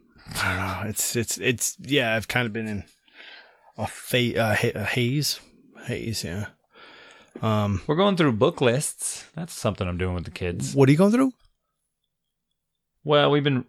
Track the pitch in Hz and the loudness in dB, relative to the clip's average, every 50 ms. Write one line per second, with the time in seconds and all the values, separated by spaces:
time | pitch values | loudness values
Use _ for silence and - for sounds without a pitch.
0 | _ _ _ - - - - - - 95 92 92 95 95 92 92 98 104 107 - | _ _ _ -20 -20 -10 -6 -2 -2 -2 -2 -2 -4 -4 -6 -6 -6 -6 -4 -4
1 | - - - 120 113 - - - 90 - 120 107 - - - - - - 139 139 | -4 -2 -2 -2 -2 -2 -4 -2 0 0 0 0 -2 -6 -6 -8 -6 -2 0 0
2 | 127 113 110 113 101 - - 127 123 117 104 113 110 110 107 101 - - _ _ | 0 0 0 -2 -4 -2 -2 -2 -2 -2 -4 -6 -6 -6 -6 -8 -8 -12 _ _
3 | _ _ _ - - - - - - - _ _ _ - _ - 110 - - - | _ _ _ -20 -20 -20 -20 -20 -20 -20 _ _ _ -20 _ -8 -8 -8 -8 -12
4 | - - - 127 123 120 - - 113 110 104 - - 117 - - 107 - - 127 | -6 -2 0 2 2 2 2 0 2 2 2 2 0 0 -2 -2 -4 -2 0 0
5 | 123 120 131 151 139 - - - - - _ _ _ _ _ - - - 117 - | 0 0 0 0 -2 -2 -4 -6 -10 -16 _ _ _ _ _ -14 -10 -8 -6 -6
6 | - 113 107 - - 78 85 101 107 - - _ _ _ _ - - - - - | -6 -6 -6 -6 -6 -6 -6 -6 -6 -8 -10 _ _ _ _ -20 -20 -20 -20 -20
7 | - - - - - _ _ - - 110 107 107 104 101 101 90 - - 151 160 | -20 -20 -20 -20 -20 _ _ -6 -2 0 0 0 0 0 -2 -2 -2 -2 0 2
8 | 196 202 196 170 170 147 117 104 123 175 - - 135 117 117 139 151 - - - | 2 2 4 4 4 2 4 4 2 2 2 2 2 2 2 2 -2 -4 -6 -8
9 | - - - - - - _ - 170 170 - - - 113 95 - 98 90 87 85 | -8 -8 -8 -10 -12 -14 _ -12 -12 -12 -10 -4 -2 -2 -2 -2 -2 -4 -2 -2
10 | 92 92 90 87 82 85 - - 95 87 90 - 67 65 - 139 135 131 147 151 | -2 -2 -2 -4 -6 -8 -8 -6 -6 -4 -4 -4 -6 -2 4 6 6 6 8 6
11 | 190 202 214 247 269 269 - _ _ _ _ _ _ _ _ _ _ _ _ _ | 6 6 6 4 2 0 -2 _ _ _ _ _ _ _ _ _ _ _ _ _
12 | _ _ _ _ _ _ _ _ _ _ _ _ _ _ _ _ _ _ _ _ | _ _ _ _ _ _ _ _ _ _ _ _ _ _ _ _ _ _ _ _
13 | _ 147 147 147 143 143 143 147 139 143 139 127 - | _ 2 4 6 6 6 4 4 4 2 2 0 -2